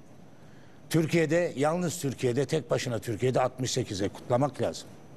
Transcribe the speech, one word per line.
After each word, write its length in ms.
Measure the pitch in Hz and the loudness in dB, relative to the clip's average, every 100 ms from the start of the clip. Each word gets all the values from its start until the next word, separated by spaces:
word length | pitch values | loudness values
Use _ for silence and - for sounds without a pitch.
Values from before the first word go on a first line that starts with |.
| - - - - - - - - - | -20 -20 -20 -20 -20 -20 -20 -20 0
Türkiye'de, 640 | 156 156 170 156 170 170 123 | 0 4 4 4 4 2 2
yalnız 440 | 147 175 175 - | 2 2 0 -2
Türkiye'de, 460 | 139 110 127 120 135 | -4 0 0 2 0
tek 260 | 160 - | -2 0
başına 280 | 131 127 113 | -2 0 -4
Türkiye'de 420 | - 101 123 139 | -4 0 2 2
altmış 300 | 127 - 127 | 0 -2 -2
sekize 380 | 131 113 98 98 | -2 -2 -2 -4
kutlamak 520 | - - 123 143 - | -4 0 2 2 0
lazım. 260 | 101 80 - - - | -4 -4 -12 -18 -20